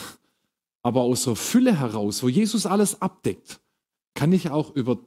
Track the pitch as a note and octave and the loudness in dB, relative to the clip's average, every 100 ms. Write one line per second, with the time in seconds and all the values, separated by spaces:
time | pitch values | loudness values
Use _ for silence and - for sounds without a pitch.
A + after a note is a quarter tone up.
0 | - - _ _ _ _ _ _ A#2+ A#2+ | -12 -18 _ _ _ _ _ _ -2 0
1 | B2 A#2+ B2+ A2 - B3 B3+ E3+ B2 G#2+ | 2 0 -2 -4 0 2 4 2 0 -2
2 | G#2 G2+ B2+ C#3+ G#3+ A3 E3 G3+ G3+ - | -4 -2 0 2 2 0 0 0 0 0
3 | F#3+ - A2+ F2+ - - _ _ _ _ | -6 -4 -6 -6 -10 -20 _ _ _ _
4 | _ - D3 F#3 E3 D3 D3 C#3+ A#2+ A2+ | _ -2 2 2 0 -4 -4 -4 -2 -2